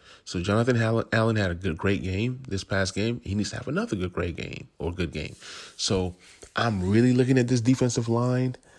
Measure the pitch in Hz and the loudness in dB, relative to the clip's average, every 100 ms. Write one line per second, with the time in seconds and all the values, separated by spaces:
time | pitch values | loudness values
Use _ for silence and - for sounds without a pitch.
0 | - - - 92 92 107 120 117 113 113 | -20 -20 -8 -4 2 2 4 4 2 0
1 | - 113 113 110 95 87 92 78 95 101 | 0 2 2 2 0 -2 -4 -2 0 0
2 | 92 95 120 127 131 95 - 98 95 98 | 0 -2 -2 -4 -6 -8 -4 -2 -2 -2
3 | 113 120 - 101 101 - - 160 233 95 | -2 -4 -4 -2 -2 -4 -6 -4 -2 -4
4 | 90 85 87 78 82 80 - - 82 87 | -4 -4 -6 -6 -10 -10 -14 -8 -8 -4
5 | 82 76 78 - - - - - - 95 | -6 -6 -10 -12 -18 -18 -18 -8 -2 0
6 | 90 - - - - - 117 101 92 107 | -2 -6 -20 -20 -10 -2 -2 0 2 4
7 | 123 127 127 131 120 127 113 131 127 120 | 6 4 4 4 4 2 2 2 2 0
8 | 113 117 123 127 127 127 _ | 0 0 2 0 -2 -4 _